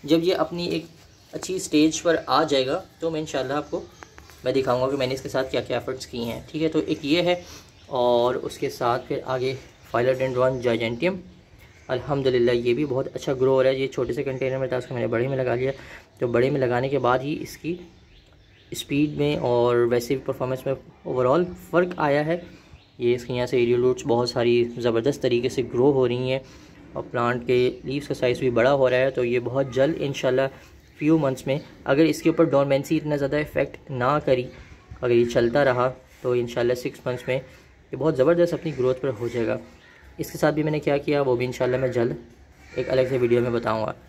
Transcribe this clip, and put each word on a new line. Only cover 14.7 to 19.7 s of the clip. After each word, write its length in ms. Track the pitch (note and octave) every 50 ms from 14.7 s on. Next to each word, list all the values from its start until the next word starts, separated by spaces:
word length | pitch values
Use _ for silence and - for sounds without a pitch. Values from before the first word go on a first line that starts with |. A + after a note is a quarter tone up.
था, 60 | B2+ B2+
उसको 160 | A#2+ - C3
मैंने 120 | A#2+ A#2+ A#2
बड़े 200 | A#2 A#2 B2+ C3+
में 80 | C#3
लगा 180 | C3 C3 B2 A#2+
लिया। 180 | B2 C3 C3+ C3+ - - - - - - _ _ -
तो 80 | C3 A#2+
बड़े 220 | A#2 A#2+ B2 C3+
में 100 | D3 C#3
लगाने 280 | C3 A#2+ B2 B2 C3 C3+
के 100 | C#3+ C3+
बाद 220 | B2 A#2+ B2+ C3
ही 120 | C3 C#3+ D#3+
इसकी 440 | - - - - - - D3+ F3+ F3+ - - - - - _ - - _ _ - _ _ _ _ _ _ -
स्पीड 460 | - - - - C#3+ C#3+ D3+ D3+ D3 C#3+
में 180 | D3 D3 D3+ E3+
और 460 | D#3 B2 A#2+ A#2+ A#2+ B2